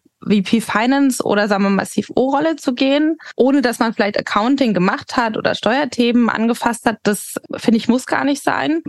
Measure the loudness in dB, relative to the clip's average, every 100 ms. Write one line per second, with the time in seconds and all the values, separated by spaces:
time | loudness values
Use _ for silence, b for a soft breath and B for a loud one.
0 | _ _ 0 0 2 -2 0 -2 0 2
1 | 2 0 0 0 0 2 2 0 -2 -4
2 | -2 0 0 2 0 -2 -4 0 2 2
3 | 2 -2 B 0 2 4 2 0 -2 0
4 | -2 -2 -2 0 2 2 2 2 0 -2
5 | -4 -2 -2 -2 -4 -2 0 0 -2 0
6 | 2 4 2 2 0 0 -2 -2 -4 -2
7 | -2 -2 -6 -12 -10 -6 0 0 2 0
8 | 0 -2 0 -2 -2 -2 -2 -2